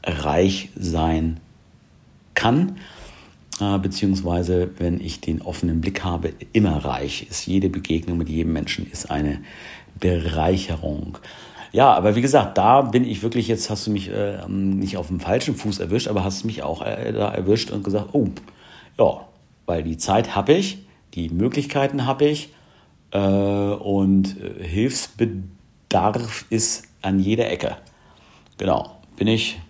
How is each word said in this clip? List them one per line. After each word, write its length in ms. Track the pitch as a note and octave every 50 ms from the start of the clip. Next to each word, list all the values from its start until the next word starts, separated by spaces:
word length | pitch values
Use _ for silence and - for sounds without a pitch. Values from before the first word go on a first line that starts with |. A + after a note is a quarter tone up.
| -
reich 640 | - E2+ D2+ D2+ D2+ D2 D#2+ F#2 G2 F#2+ - - - -
sein 640 | - F#2 F2+ E2 E2 D#2+ E2 D#2+ D#2+ D#2+ E2 E2 D#2+ - - - - _ _ _ - _ _ _ - _ - - - _ _ -
kann. 440 | - - A2+ A#2+ D3 F3+ F#3+ - - - - - - - - - - - - - _ - - - -
Äh, 200 | G#2 G2+ G2 G2
beziehungsweise, 880 | F#2+ G2 F#2+ - - G2 F#2+ F#2+ F#2 F2 E2+ F2 F2+ E2+ F#2 F2+ F2+ F2+ - -
wenn 240 | E2+ F2 E2+ F2
ich 200 | - F2 E2 -
den 200 | - - D#2+ D#2+
offenen 400 | - F2+ F2+ - - F2 E2 D#2+
Blick 220 | E2 F#2+ F#2+ - -
habe, 300 | F#2 F2 E2 E2+ - - - - - -
immer 320 | A2+ G#2 F#2+ E2 D2+ D2
reich 400 | C#2 B1+ B1+ C#2+ C#2+ - - - -
ist. 200 | - - - -
Jede 200 | F2+ G2 G2 F#2+
Begegnung 500 | - F#2 - - E2 D#2+ - - F2 E2+
mit 100 | E2 D2+
jedem 240 | D#2 D#2+ E2 E2 E2
Menschen 360 | E2 D#2+ - - - - -
ist 200 | - - - -
eine 300 | D2 D2 D2+ D2 C#2+ D2 - - - - - - - - - - - -
Bereicherung. 1160 | - F2+ F2+ E2+ D#2 D#2 D2+ D#2 D#2 E2+ F#2+ F#2+ F#2 - E2+ D#2 D#2+ D2+ D2 D2 D#2 - - - - - - - - - - - - -
Ja, 220 | - - C3 C#3 A2+
aber 220 | - F2 G#2+ G#2
wie 60 | A#2
gesagt, 380 | A#2+ C3+ C3 C#3+ G#2 F2 - -
da 240 | F#2 A2 B2 C#3 C3+
bin 200 | A#2+ G#2+ B2 B2+
ich 200 | A#2+ A2 F#2+ -
wirklich, 240 | A#2 A#2+ B2 A2 G#2
jetzt 240 | A2+ G#2+ - -
hast 160 | G#2+ G2+ - A2
du 40 |
mich, 180 | G#2 G2+ F#2+ G2
äh, 380 | G2+ - G#2 G2+ G2+ F#2+ F2 F2+
nicht 500 | G2 G2 G2 G2 F#2+ F#2+ F#2+ G2 G2 F#2
auf 100 | F2 -
dem 120 | F2+ E2+
falschen 360 | - F2 G2 C3 - - A#2
Fuß 240 | - - G#2+ G2 -
erwischt, 280 | F2+ E2+ F#2+ A2 - -
aber 160 | G#2+ G2 F2+
hast 220 | G2 F#2+ - -
mich 160 | A#2 G#2+ -
auch, 240 | C#2 D2 D#2+ - -
äh, 260 | - G#2+ G2 A#2+ A#2+
da 220 | A2 G#2+ G#2 G2+ -
erwischt 380 | G2+ F#2 F#2 G#2+ A2+ - -
und 120 | - G#2 G2
gesagt, 260 | G2+ G2 G#2 G2+ - -
oh, 160 | D3 A#2+ F#2 - - - - - - - - - - - - - -
ja, 260 | A#2 - - - - - - _ _ _ _ _ _
weil 160 | - F2 E2
die 160 | D#2+ E2 D#2+ E2
Zeit 380 | - - F#2+ A2 A2+ - -
hab 140 | G2 G2+ A2+
ich, 360 | D3+ F3+ G3 G3 - - - - - _ _ _ -
die 140 | F2 E2+ D#2+
Möglichkeiten 760 | E2 E2+ G#2 B2 A#2+ D3 C#3 C#3+ - C#3+ C#3 C3+ C#3 C#3 A#2+
hab 160 | B2 C3+ C3+
ich, 320 | D3 D3 D3+ D3 - - - - _ _ _ _ _ _ _ _ _ _
äh, 60 | - G2
und, 1200 | G2+ G2 G2 G2 G2+ G2+ G2+ G2+ G2+ G2+ G2+ G2+ G2+ G2+ G2 G2 G2 F#2+ G2 F#2+ F#2+ F#2+ - -
äh, 240 | - - - - F#2
Hilfsbedarf 1800 | E2 E2 G2+ A2+ C3+ C3 - - - - A2 A#2 A2 G2 F#2+ F#2+ F2+ - - - _ _ _ _ _ - G#2+ - G#2 G#2 A#2+ A#2+ A2+ A2 - - -
ist 320 | A2+ A2 G#2+ - - - - _ _ _
an 160 | - F#2 F#2+ G2
jeder 320 | F#2+ G2+ A2 A#2 A#2+ -
Ecke. 280 | - - - - - - - - - _ _ - - _ - - - - - - _ _
Genau, 380 | - F#2 D#2 - - - - - - _ -
bin 120 | - - A2
ich 320 | A2+ A2 A2 - - - - -